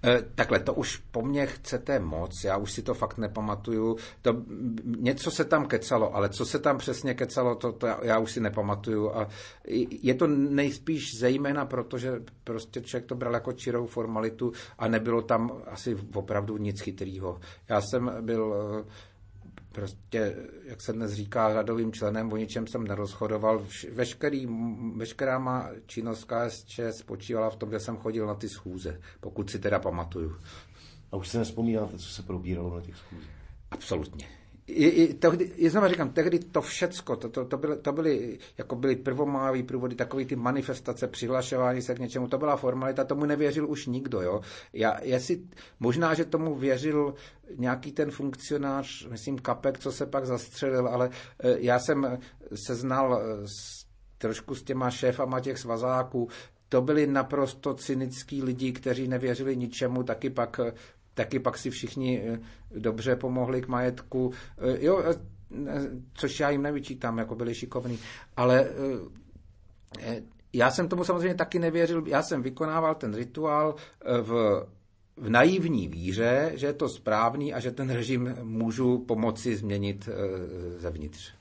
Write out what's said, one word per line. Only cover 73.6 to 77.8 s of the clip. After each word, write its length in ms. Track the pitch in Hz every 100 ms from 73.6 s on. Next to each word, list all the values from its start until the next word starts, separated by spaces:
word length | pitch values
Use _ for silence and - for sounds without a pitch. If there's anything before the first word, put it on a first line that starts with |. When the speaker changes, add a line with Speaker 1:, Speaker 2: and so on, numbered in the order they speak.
| 151 151 - -
Speaker 1:
eh, 160 | 123 123
v, 460 | 110 117 110 101 - - _ _ _ -
v 120 | 107
naivní 580 | 117 147 190 170 135 87
víře, 640 | 78 87 95 117 127 160
že 120 | 151 139
je 60 |
to 160 | 147 139
správný 640 | - - 107 117 139 143
a 60 | 127
že 100 | 120
ten 200 | 127